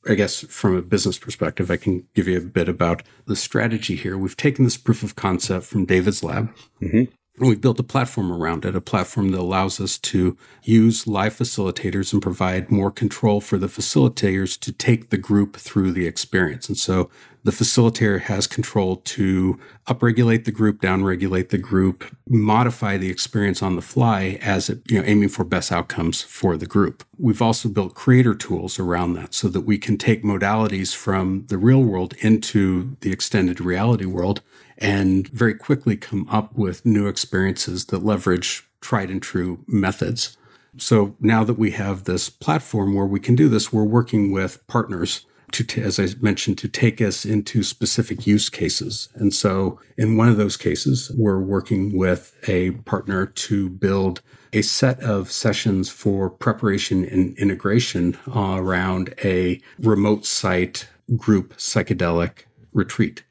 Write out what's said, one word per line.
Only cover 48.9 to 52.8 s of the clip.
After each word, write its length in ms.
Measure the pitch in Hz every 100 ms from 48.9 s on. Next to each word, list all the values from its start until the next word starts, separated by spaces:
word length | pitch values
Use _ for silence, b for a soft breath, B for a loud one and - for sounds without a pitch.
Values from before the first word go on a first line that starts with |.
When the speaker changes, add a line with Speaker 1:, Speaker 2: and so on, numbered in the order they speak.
| 104 -
Speaker 1:
And 180 | - 101
so 480 | - 104 95 98 - b -
in 220 | 107 110
one 100 | 117
of 80 | 107
those 220 | 101 -
cases, 520 | - 76 - 127 - 131
we're 240 | 107 95
working 560 | 95 98 - 95 95 95
with 400 | 92 90 - _ -
a 260 | 92 92
partner 520 | 101